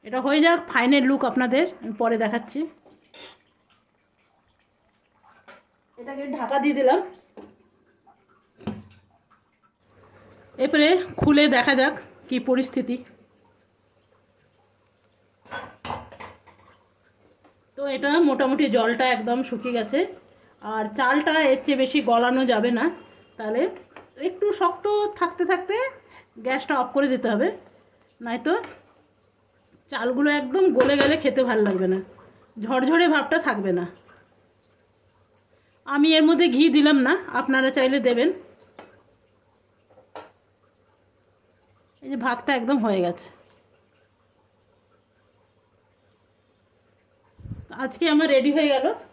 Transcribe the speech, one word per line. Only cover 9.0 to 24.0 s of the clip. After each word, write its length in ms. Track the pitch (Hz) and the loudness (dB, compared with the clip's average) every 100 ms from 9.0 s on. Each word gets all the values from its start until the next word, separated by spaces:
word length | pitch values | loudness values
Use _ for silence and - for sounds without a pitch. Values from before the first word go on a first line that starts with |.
| _ _ _ _ _ _ _ _ _ _ _ _ - - - - | _ _ _ _ _ _ _ _ _ _ _ _ -20 -20 -20 -4
এরপরে 240 | 262 311 294 359 370 - | 0 4 4 2 0 -2
খুলে 220 | - 294 294 262 | 2 4 4 2
দেখা 180 | 330 262 | 2 2
যাক 120 | 269 - - - - | 0 -2 -16 -20 -6
কি 80 | 254 247 | -6 0
পরিস্থিতি। 460 | 254 262 - - 247 - - _ _ _ _ _ _ _ _ _ _ _ _ _ _ _ _ _ _ _ _ _ _ _ - - - - - - - - - _ _ _ _ _ _ _ _ _ _ _ _ _ - | 0 0 -4 -6 -8 -10 -20 _ _ _ _ _ _ _ _ _ _ _ _ _ _ _ _ _ _ _ _ _ _ _ -16 -16 -18 -12 -12 -14 -20 -20 -20 _ _ _ _ _ _ _ _ _ _ _ _ _ -10
তো 40 | 277 262 | -6 -4
এটা 160 | 277 311 311 | 0 2 2
মোটামুটি 360 | 262 262 269 285 240 | 2 0 2 2 2
জলটা 300 | 226 240 254 233 | 0 0 0 0
একদম 220 | 220 240 262 | -2 -4 -4
শুকিয়ে 260 | 233 247 240 | -6 -4 -4
গেছে, 220 | 214 269 381 - _ _ _ _ | -2 -2 -2 -6 _ _ _ _
আর 220 | 208 220 214 208 | -10 -6 -6 -2
চালটা 340 | 254 285 294 320 294 | 0 2 2 2 2
এর 80 | 262 269 | 2 0
চেয়ে 140 | 269 | 0
বেশি 160 | 262 294 240 | 2 0 2
গলানো 320 | 233 247 262 262 | 2 2 2 2
যাবে 200 | 220 240 233 | 2 2 0
না, 60 | 302 349 - - _ - | -2 -4 -20 -20 _ -12
তাহলে 240 | 214 226 339 - - - | -6 -2 -2 -4 -20 -20